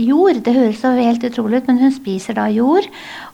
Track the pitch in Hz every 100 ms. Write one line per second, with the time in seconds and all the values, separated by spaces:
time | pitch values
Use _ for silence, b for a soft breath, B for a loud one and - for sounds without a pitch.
0 | 233 302 381 254 233 254 233 - 262 254
1 | 233 233 240 240 214 247 254 247 269 269
2 | 202 190 - 214 214 214 247 359 - B
3 | B B B